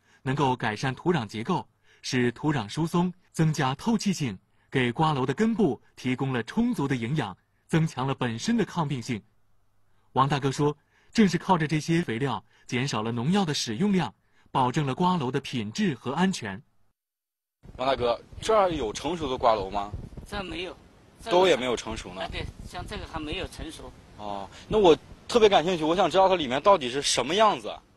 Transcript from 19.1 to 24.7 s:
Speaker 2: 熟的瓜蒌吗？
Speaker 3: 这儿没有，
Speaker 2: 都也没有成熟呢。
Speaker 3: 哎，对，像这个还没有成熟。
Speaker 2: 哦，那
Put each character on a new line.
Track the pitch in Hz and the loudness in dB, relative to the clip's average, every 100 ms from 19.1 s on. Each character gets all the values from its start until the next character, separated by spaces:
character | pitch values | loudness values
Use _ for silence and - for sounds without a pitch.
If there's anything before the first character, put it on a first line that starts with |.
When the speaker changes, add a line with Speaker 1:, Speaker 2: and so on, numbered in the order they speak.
| 175 | -4
Speaker 2:
熟 | 147 | -4
的 | 127 | 0
瓜 | 127 | 2
蒌 | 110 95 | 2 0
吗？ | 101 101 104 - - - | -4 -6 -10 -14 -16 -12
Speaker 3:
这 | 202 | -10
儿 | |
没 | 185 160 | -10 -10
有， | 180 139 - _ _ - | -12 -14 -20 _ _ -16
Speaker 2:
都 | - 175 185 | 0 4 6
也 | 135 | 4
没 | |
有 | 127 113 | 2 -4
成 | 113 110 | -4 -10
熟 | 98 | -10
呢。 | 90 | -10
Speaker 3:
哎， | 95 | -10
对， | 175 - - - | -10 -12 -14 -14
像 | 180 175 | -12 -10
这 | 208 | -12
个 | 165 | -10
还 | 160 | -10
没 | 151 180 | -8 -8
有 | 156 | -10
成 | - 147 | -12 -14
熟。 | - 131 - - - | -14 -18 -20 -20 -14
Speaker 2:
哦， | 104 101 95 - | -10 -8 -10 -14
那 | - | -2